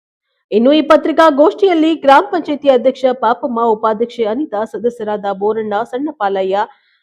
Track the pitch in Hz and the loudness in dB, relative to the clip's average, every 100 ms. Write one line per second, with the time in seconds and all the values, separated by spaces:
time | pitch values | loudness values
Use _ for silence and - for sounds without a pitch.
0 | _ _ _ _ _ 208 247 311 302 302 | _ _ _ _ _ 0 2 2 4 2
1 | 320 311 320 269 320 440 392 330 320 311 | 2 2 4 4 2 2 0 2 0 0
2 | 269 277 392 359 - 285 277 254 254 254 | 4 4 2 -4 -4 -2 2 2 2 0
3 | 254 254 226 247 277 233 233 214 220 220 | -2 0 -2 -2 -4 -2 0 0 -2 -2
4 | 233 - 214 240 311 208 233 185 233 240 | -4 -4 -4 -4 -4 -6 -6 -6 -6 -6
5 | 214 208 202 196 208 220 214 202 233 254 | -6 -6 -6 -4 -4 -4 -4 -4 -4 -6
6 | 302 294 202 196 190 196 226 _ _ _ | -8 -4 -4 -2 -2 -2 -4 _ _ _